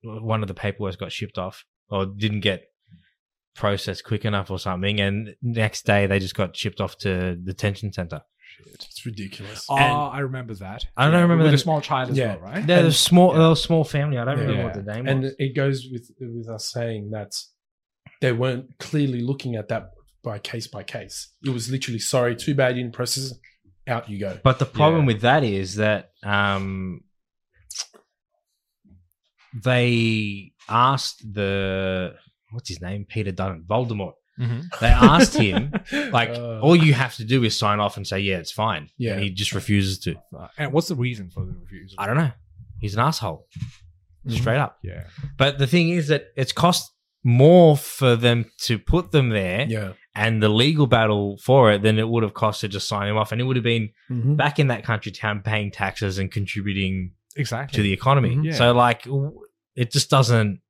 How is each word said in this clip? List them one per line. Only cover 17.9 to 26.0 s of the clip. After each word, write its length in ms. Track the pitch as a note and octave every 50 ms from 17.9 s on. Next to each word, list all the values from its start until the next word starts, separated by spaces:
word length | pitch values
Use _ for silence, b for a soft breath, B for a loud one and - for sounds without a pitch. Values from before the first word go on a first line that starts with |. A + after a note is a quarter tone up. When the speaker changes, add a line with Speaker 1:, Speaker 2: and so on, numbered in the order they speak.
| _ _ _ - _ _
Speaker 2:
they 120 | - C3 A#2+
weren't 460 | A2+ B2 C3 B2+ B2 C3+ - - _
clearly 420 | - - - D3+ D3 C3+ B2+ A#2+
looking 360 | A#2+ B2 C#3 C#3 - B2+ A#2
at 120 | A2 G#2 -
that 220 | A#2+ A2 F#2 - - - - _ _ _ _
by 160 | - G#2+ G2+
case 280 | - - - A#2 A2
by 160 | - - G#2 F#2+
case. 520 | - - A#2+ G#2+ G2+ - - - _ _ _ -
It 60 | C#3
was 200 | B2+ A#2+ A2 A#2
literally, 280 | C3 C3 C3+ - A#2+ A2+
"Sorry, 360 | - - - C3 B2 A#2+ A#2+
too 200 | A#2 - - C#3+
bad, 220 | C3+ C3 B2+ B2+
you 60 | B2 B2
didn't 120 | A#2+ A#2
process 360 | - B2+ A#2+ - C#3 C3+ C3 B2
it. 60 | - b b b b _ _ _ _ _ -
Out 200 | B2 A#2 - -
you 80 | G#2 G2
go." 200 | G#2 G2 F#2 F2+ -
Speaker 1:
But 160 | C3+ C3 -
the 60 | C#3
problem 360 | B2+ - - D3+ D#3 E3 E3 D3
Speaker 3:
Yeah. 40 | C3
Speaker 1:
with 120 | A2+ G#2
that 240 | G#2+ A#2+ C3+ D3+ C#3+
is 320 | A#2 G2+ G2 F#2+ F#2 F#2
that, 340 | G#2 G#2+ G#2+ G#2+ G2